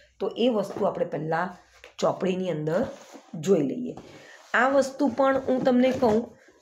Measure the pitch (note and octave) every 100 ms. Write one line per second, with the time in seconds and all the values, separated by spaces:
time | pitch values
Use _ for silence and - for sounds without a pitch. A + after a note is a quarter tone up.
0 | _ _ F#3+ - A#3 G#3+ - - F#3+ F3+
1 | E3+ D#3 D#3 D#3+ F#3 - _ _ - -
2 | E3+ D3 F#3+ F3+ F#3 D#3 D3+ F3 C4+ -
3 | - - - E3+ D3+ F#3+ C3+ B2+ B2 -
4 | - - - - - G#3 B3+ C#4 C4+ -
5 | C#4+ A3+ C4+ C4+ C4 B3+ C4 B3 B3+ B3+
6 | A#3+ G#3+ A#3 - - _